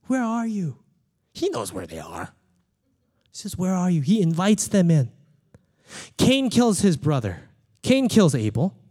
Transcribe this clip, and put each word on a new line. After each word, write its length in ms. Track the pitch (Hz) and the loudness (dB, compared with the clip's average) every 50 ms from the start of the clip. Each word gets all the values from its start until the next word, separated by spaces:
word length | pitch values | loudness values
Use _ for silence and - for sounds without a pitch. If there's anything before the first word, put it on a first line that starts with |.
| _ | _
Where 160 | - 254 262 | -4 -4 -4
are 240 | 240 226 226 233 233 | -2 -2 -4 -4 -4
you?" 320 | 226 220 202 185 151 - _ _ _ _ _ _ _ _ _ _ _ | -4 -4 -4 -6 -6 -8 _ _ _ _ _ _ _ _ _ _ _
He 160 | _ - 320 403 | _ -6 -6 -4
knows 220 | 339 - 104 - | -4 -4 -8 -8
where 140 | - 90 - | -8 -12 -12
they 120 | - 82 80 | -12 -14 -14
are. 340 | - - - - - - _ _ _ _ _ _ _ _ _ _ _ _ _ _ _ _ _ _ _ | -14 -14 -12 -14 -14 -14 _ _ _ _ _ _ _ _ _ _ _ _ _ _ _ _ _ _ _
He 120 | _ _ | _ _
says, 220 | - - 208 - 190 | -16 -14 -12 -8 -4
"Where 160 | 180 185 190 | -2 -2 0
are 160 | 180 180 185 | 0 0 0
you?" 120 | 175 160 | 0 0
He 200 | 135 131 214 226 | 2 0 2 2
invites 460 | 185 165 165 160 185 208 214 202 - - | 2 0 0 0 2 2 2 0 0 0
them 220 | - 202 175 170 | 2 2 4 4
in. 200 | 165 156 131 113 _ _ _ _ _ _ _ _ _ - _ _ _ _ _ _ - - - - _ | 4 2 2 0 _ _ _ _ _ _ _ _ _ -20 _ _ _ _ _ _ -20 -18 -18 -18 _
Cain 320 | - - - 262 269 269 240 | 2 2 4 4 4 2 2
kills 320 | - 226 247 233 202 - | 2 2 4 4 2 2
his 160 | - 202 165 | 2 2 2
brother. 520 | 131 - 151 151 135 110 101 87 78 - _ _ _ _ _ _ _ | 2 0 0 0 0 -2 -4 -8 -8 -14 _ _ _ _ _ _ _
Cain 260 | - 208 254 269 269 226 | 0 0 2 2 2 2
kills 280 | - 220 202 160 131 | 4 4 4 4 2
Abel. 400 | 127 107 107 104 110 143 190 - _ _ _ | 0 -2 -2 -2 0 -2 -2 -4 _ _ _